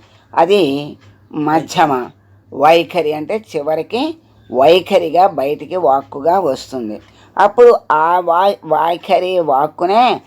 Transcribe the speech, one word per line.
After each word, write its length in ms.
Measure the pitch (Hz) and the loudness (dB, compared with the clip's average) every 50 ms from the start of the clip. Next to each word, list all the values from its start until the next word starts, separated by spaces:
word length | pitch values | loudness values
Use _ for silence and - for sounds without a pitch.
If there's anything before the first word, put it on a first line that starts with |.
| _ _ _ _ _ _ - | _ _ _ _ _ _ -2
అది 640 | 160 170 170 202 208 170 139 139 143 147 147 - - _ - _ _ _ _ - | 0 2 2 2 2 2 0 -2 -4 -6 -10 -14 -18 _ -20 _ _ _ _ -10
మధ్యమ 760 | 156 147 151 156 165 143 - - 175 165 151 135 127 120 - - _ _ _ _ _ _ _ - | -6 -4 -2 -2 -2 -2 -4 -2 0 0 0 0 -2 -6 -8 -14 _ _ _ _ _ _ _ -4
వైఖరి, 600 | 135 139 156 170 170 165 165 - 175 151 151 151 | 0 2 4 4 4 2 -2 -4 -4 -4 -4 -4
అంటే 320 | 151 151 - 202 220 220 - - | -6 -6 -8 -8 -8 -8 -10 -10
చివరికి 640 | 156 143 156 160 160 160 165 208 240 294 320 330 - _ _ _ _ _ - 113 | -8 -6 -4 -4 -6 -6 -6 -6 -6 -6 -6 -8 -12 _ _ _ _ _ -6 0
వైఖరిగా 760 | 123 135 156 175 185 170 - 202 180 175 160 143 170 185 190 | 2 4 6 4 4 2 0 0 0 0 0 2 2 2 2
బయటికి 480 | 170 135 131 143 151 143 151 139 170 | 0 -2 -4 -4 -6 -6 -8 -8 -6
వాక్కుగా 640 | 185 170 143 135 139 135 - - 143 135 160 180 196 | -2 0 0 0 0 -2 -6 -12 -6 -2 0 0 0
వస్తుంది. 640 | 180 147 131 123 - - 135 127 117 107 107 98 - _ _ _ _ _ - - | 0 -2 -4 -6 -8 -12 -12 -10 -10 -10 -12 -12 -16 _ _ _ _ _ -2 0
అప్పుడు 400 | 190 202 - - 240 240 220 - - - | 0 2 4 6 6 6 6 4 0 -2
ఆ 280 | 147 156 156 170 175 175 | 0 0 0 0 0 0
వా-, 460 | 175 170 165 175 190 202 202 - 156 | 0 0 0 2 2 0 0 -2 -4
వైఖరి 760 | 156 156 147 156 170 175 156 - - 185 170 180 185 185 180 | -4 -2 0 0 -2 -4 -4 -4 -2 -2 0 0 -2 -2 -2
వాక్కునే 840 | 165 147 135 135 147 151 - - 170 175 202 226 254 233 175 131 - | 0 0 0 0 0 -2 -4 -4 -4 0 2 2 2 2 0 -4 -8